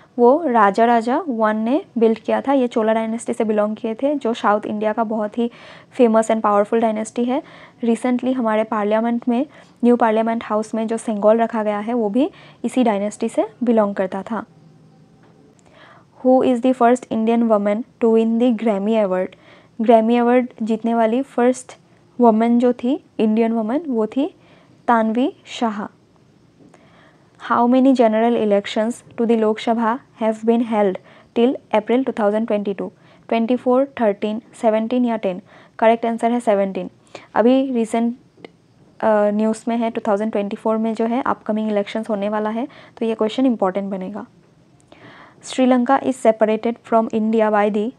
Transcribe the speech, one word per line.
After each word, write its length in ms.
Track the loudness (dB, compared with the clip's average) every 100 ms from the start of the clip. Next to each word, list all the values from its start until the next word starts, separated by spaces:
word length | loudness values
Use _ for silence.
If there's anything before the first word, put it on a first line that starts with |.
| _ 2
वो 240 | 4 4 2
राजा 380 | 4 4 4 2
राजा 380 | 2 0 -2 -4
वन 280 | -2 -2 0
ने 280 | -2 -2 -4 0
बिल्ड 220 | 2 2
किया 220 | -2 -2
था। 120 | 0
ये 140 | 0 0
चोला 260 | 0 0
डायनेस्टी 400 | 0 -2 -6 -6
से 100 | -4
बिलोंग 320 | 0 0 -2 -4
किए 200 | -8 -4
थे, 200 | -2 -2
जो 180 | -4
साउथ 280 | -2 0 0 -2
इंडिया 280 | -4 -4
का 100 | -2
बहुत 340 | -4 -4 -4 -4
ही 140 | -6 -6 -20 -20 -12
फेमस 400 | 0 4 4 2
and 100 | 0
पावरफुल 400 | 2 2 2 0
डायनेस्टी 420 | 0 -2 -6 -4 -4
है। 180 | -4 -6 -18 -20 -6
Recently 500 | -2 -2 -2 -2 -2
हमारे 300 | -2 0 0
पार्लियामेंट 640 | -2 -2 0 0 0 -2 -2
में, 180 | -2 -4 -10 -20 _
न्यू 120 | 2 4
पार्लियामेंट 480 | 2 2 -2 -4 -4
हाउस 300 | -4 -4 -6
में 120 | -4
जो 100 | -6
सेंगोल 400 | -6 0 4 4
रखा 260 | 2 -2
गया 160 | -4 -4
है, 140 | -4
वो 160 | -4 -2
भी 220 | 0 -2 -4 -20 -10
इसी 200 | -4 0
डायनेस्टी 460 | 0 0 -4 -4 -4
से 180 | -2 -4 -2
बिलोंग 320 | 0 2 2 -2
करता 280 | -4 -6
था। 220 | -8 -10 -10 _ -20 _ _ _ _ _ -20 _ _ _ _ -20 -20 -20 _ -2 4
Who 180 | 4
is 180 | 4 2
the 120 | 0 4
first 300 | 4 2 0
Indian 300 | -2 0 2 2
woman 320 | 2 0 -2 -6 _
to 80 | 2
win 240 | 2 2 2
the 100 | 0 0
Grammy 500 | -2 -2 0 0 0
Award? 280 | -2 -6 -10 -20 -20 _ -2
ग्रैमी 360 | 4 4 4 2
अवार्ड 300 | 2 2 0 -6
जीतने 300 | -4 -2 -2
वाली 280 | 0 0 0
फर्स्ट 560 | -4 0 0 0 -8 -20 _ _ _ 2
वुमन 400 | 4 4 2 2
जो 140 | 2
थी, 300 | 0 -4 -4 -6 -2
इंडियन 320 | 0 2 0
वुमन, 300 | -2 -2 -4 -4
वो 180 | -4 -2
थी 300 | -2 -4 -8 _ -20 _ _ 0
तानवी 460 | 2 2 0 -2 -4 -16
शाह। 400 | -6 -6 -4 -10 -16 _ _ _ _ _ _ -20 -20 _ _ -20 _ _ _
How 240 | -2 0 4
many 240 | 4 4 4
general 400 | 4 4 2 0
elections 800 | 0 0 -2 -4 -4 -6 -12 -4
to 80 | 0
the 100 | 2
Lok 160 | 2 0
Sabha 380 | -2 0 0 -2 -8 -4
have 220 | -4 0 0
been 160 | 0 0
held 240 | 0 0 -2 -10 -20 _ 0
till 200 | 0 0 -2 -2
April 280 | 0 -2
two 100 | -2
thousand 320 | -2 -2 0 -2
twenty-two? 440 | -4 -4 -6 -10 -14 _ _ -4
ट्वेंटी 280 | -2 0 0
फ़ोर, 300 | 2 0 0 -2
थर्टीन, 400 | -2 -2 -4 -6 -12 -2
सेवनटीन 440 | 0 0 0 0 0
या 120 | -2
टेन? 240 | -4 -6 -12 -20 -20 0
करेक्ट 260 | 2 2 0
आंसर 260 | -2 -2
है 80 | 0
सेवनटीन। 500 | 0 0 -2 -6 -12 -16 _ -20 -6
अभी 380 | 0 4 2 2
रिसेंट, 440 | -2 -2 -2 -2 -4 _ _ -20 _ _ _ _ -4
अ, 300 | 2 2 2
न्यूज़ 320 | 0 -2 -2 -4
में 100 | -4
है, 120 | -4
टू 100 | -4 -2
थाउजेंड 240 | -2 -2
ट्वेंटी 240 | -4 -6 -4
फ़ोर 220 | -2 -2
में 160 | -2
जो 120 | -2 -2
है 160 | -2
अपकमिंग 480 | -4 -6 -4 -4 -2
इलेक्शंस 380 | -2 -4 -6 -6
होने 200 | -4 -4
वाला 200 | -4 -4
है, 180 | -6 -8 -12 -20 -8
तो 80 | -6
ये 100 | -2
क्वेश्चन 300 | -4 0 0
इंपॉर्टेंट 460 | 2 -2 -2 -6
बनेगा। 340 | -8 -10 -12 -14 _ _ _ _ _ _ -20 -20 -20 -20 _
Sri 220 | -10 0 2
Lanka 320 | 2 2 0
is 220 | 0 0 0
separated 500 | 2 0 0 -4 -6 0
from 200 | 0 0
India 420 | -2 0 0 2
by 140 | 2 0
the 220 | 0 -4